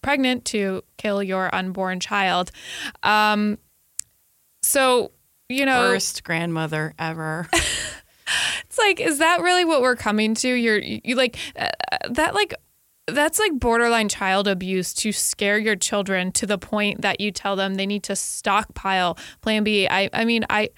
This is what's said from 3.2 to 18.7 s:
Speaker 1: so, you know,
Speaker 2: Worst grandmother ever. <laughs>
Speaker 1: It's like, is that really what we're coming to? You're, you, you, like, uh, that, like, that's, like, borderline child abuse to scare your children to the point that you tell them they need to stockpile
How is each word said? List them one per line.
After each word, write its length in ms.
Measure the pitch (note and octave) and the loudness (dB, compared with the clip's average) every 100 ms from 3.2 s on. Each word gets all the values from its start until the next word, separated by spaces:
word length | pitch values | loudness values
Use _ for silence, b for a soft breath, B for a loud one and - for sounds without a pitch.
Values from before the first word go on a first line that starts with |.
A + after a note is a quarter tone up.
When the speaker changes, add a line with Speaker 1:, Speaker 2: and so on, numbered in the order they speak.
| G#3+ G#3+ G#3 G#3+ _ _ _ - - _ _ _ _ _ | 4 2 0 -2 _ _ _ -12 -12 _ _ _ _ _
Speaker 1:
so, 500 | - C#4+ C4 B3 - _ _ _ - | 0 2 4 4 0 _ _ _ -6
you 180 | B3+ C4+ | 0 2
know, 140 | B3+ A#3+ | 4 4
Speaker 2:
Worst 340 | A#3+ - - | 2 -2 -6
grandmother 720 | - E3 E3+ E3 D#3+ D#3 D#3 - | -4 -2 -2 -2 -2 -2 -4 -4
ever. 500 | D#3+ E3 D#3 D#3 E3+ | -6 -6 -6 -6 -4
<laughs> 60 | - B B B B B B B B B B B | -4 B B B B B B B B B B B
Speaker 1:
It's 100 | - | 2
like, 220 | G#4+ F4+ | 2 2
is 180 | E4 C#4+ | 0 2
that 220 | D#4+ F4 | 4 4
really 240 | F4 F4+ | 4 4
what 180 | E4+ D4+ | 4 4
we're 140 | B3+ B3 | 2 2
coming 380 | G#3+ G#3+ G#3+ A3 | 0 2 2 2
to? 120 | B3+ | 0
You're, 300 | B3 A#3 G#3+ | 2 2 0
you, 220 | - - | -2 -6
you, 140 | - B3 | -2 0
like, 200 | B3 - B - | 0 -2 B -6
uh, 120 | - - - - - | -6 -4 -4 -4 -2
that, 240 | B3+ D#4+ G4+ | 0 0 2
like, 180 | G4+ - _ _ _ _ - | -2 -4 _ _ _ _ -4
that's, 320 | A#3 D4+ D#4+ | 0 2 2
like, 100 | G#4+ C#4 | 0 2
borderline 500 | B3 A#3 A#3 A#3 G#3+ | 2 4 4 4 2
child 380 | - F#3+ F#3+ G3+ | 0 0 2 2
abuse 480 | F#3+ F#3 F#3+ F3 | -2 -2 -2 -2
to 160 | - A3 | -2 -2
scare 480 | G3+ - - G3+ G#3 | -2 -2 0 0 2
your 160 | A3 | 2
children 560 | G3+ - G#3 G3 F#3+ F#3 | 0 0 -2 0 0 0
to 140 | - G3 | -2 -2
the 100 | G3 | -4
point 440 | - G#3+ G#3 - | -2 -2 0 0
that 180 | G3+ - | -2 0
you 120 | G#3 | -4
tell 240 | F#3 G3+ G3 | -4 -4 -2
them 180 | G3 | -2
they 120 | F#3+ G3 | -2 -2
need 180 | G#3 | -4
to 100 | - | -4
stockpile 1040 | G3 - - - G3+ A3 | -6 -6 -4 0 0 0